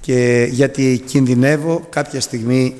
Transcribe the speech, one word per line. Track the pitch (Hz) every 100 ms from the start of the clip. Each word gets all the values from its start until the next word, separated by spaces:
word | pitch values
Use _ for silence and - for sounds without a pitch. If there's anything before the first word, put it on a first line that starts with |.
και | - 127 123 120 120
γιατί | 123 135 135 131 123 -
κινδυνεύω | 143 127 123 135 151 160 165 165
κάποια | - - 135
στιγμή | - 123 113 127 127